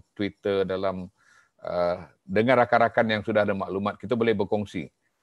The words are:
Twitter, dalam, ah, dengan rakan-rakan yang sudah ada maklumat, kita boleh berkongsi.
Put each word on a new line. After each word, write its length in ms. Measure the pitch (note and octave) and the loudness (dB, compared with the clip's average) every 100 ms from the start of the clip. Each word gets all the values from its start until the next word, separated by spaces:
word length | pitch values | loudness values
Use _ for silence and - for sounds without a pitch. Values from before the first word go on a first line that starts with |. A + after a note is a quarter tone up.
| - | -12
Twitter, 480 | - G2 - G#2 G2 | -6 -6 -4 -2 0
dalam, 480 | F#2 F#2+ G2 F#2 F2+ _ _ _ _ _ | -2 -2 -4 -6 -12 _ _ _ _ _
ah, 480 | - F2 F2 F2 D#2+ _ | -6 -2 0 -2 -8 _
dengan 400 | - G2 A#2+ B2 | -4 0 4 4
rakan-rakan 560 | A#2+ A#2 A#2 - A2+ G#2+ | 4 4 4 2 2 0
yang 20 | |
sudah 220 | G#2+ G#2+ | 0 2
ada 80 | G#2 | 2
maklumat, 480 | G2 F2 F#2+ G#2 - | -2 -4 -2 -4 -6
kita 160 | G2+ | -4
boleh 160 | A#2 A#2 | 0 2
berkongsi. 560 | G#2 G2 G#2 G2+ F#2 C2+ _ _ _ | 2 0 -2 -4 -8 -10 _ _ _